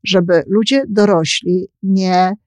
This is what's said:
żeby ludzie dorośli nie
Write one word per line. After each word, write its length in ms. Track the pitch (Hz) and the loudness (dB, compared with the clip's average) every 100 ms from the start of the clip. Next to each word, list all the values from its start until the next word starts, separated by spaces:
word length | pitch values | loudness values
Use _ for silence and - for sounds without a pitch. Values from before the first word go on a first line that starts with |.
żeby 400 | - 185 175 170 - | 0 -2 2 0 2
ludzie 360 | 202 214 269 269 | -2 0 -2 0
dorośli 760 | 208 202 175 160 - 175 180 185 _ | 0 2 2 0 -4 -2 -2 -4 _
nie 500 | 190 190 185 180 185 208 | -2 0 0 0 0 -4